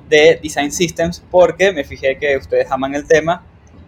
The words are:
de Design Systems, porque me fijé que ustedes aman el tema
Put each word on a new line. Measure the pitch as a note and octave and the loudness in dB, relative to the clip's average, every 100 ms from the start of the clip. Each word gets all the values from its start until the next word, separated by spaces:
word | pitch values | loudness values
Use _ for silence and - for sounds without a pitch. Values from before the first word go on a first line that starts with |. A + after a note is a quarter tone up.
| - | 0
de | D3+ D#3+ - | 4 4 2
Design | D3+ D3 C#3+ | -4 -6 -6
Systems, | - E3 E3+ E3+ F3 - | -4 -4 -4 -6 -8 -2
porque | F3+ E3+ D#3+ F#3+ | 2 2 2 -2
me | D#3+ | -2
fijé | - C3 C3+ C3+ | -8 -6 -4 -2
que | D3 C3+ | -2 -4
ustedes | - B2+ B2+ | -2 -2 -2
aman | C3+ C3+ | -4 -6
el | C#3+ C#3+ | -6 0
tema | D#3 D#3+ F3+ - _ _ - | 0 0 -6 -10 _ _ -20